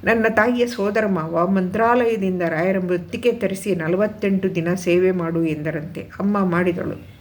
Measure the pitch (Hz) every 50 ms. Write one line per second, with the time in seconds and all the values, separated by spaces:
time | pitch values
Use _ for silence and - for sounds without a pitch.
0 | - 185 220 226 220 220 220 220 214 247 247 247 240 240 - - 196 202 208 226
1 | 214 208 190 170 156 165 165 165 175 180 196 190 185 180 175 214 226 233 240 247
2 | 247 233 226 214 190 190 185 180 175 165 160 160 170 190 190 196 185 180 180 175
3 | 175 - - 220 - 247 233 233 - 190 190 185 - 208 190 170 160 156 175 185
4 | 208 214 214 - - 202 196 190 190 190 165 170 165 170 180 180 180 185 175 180
5 | 185 185 185 180 170 165 165 165 165 160 156 151 151 156 127 143 151 - - -
6 | - - - - 190 196 208 202 196 185 170 175 180 185 175 175 - - - -
7 | - - - -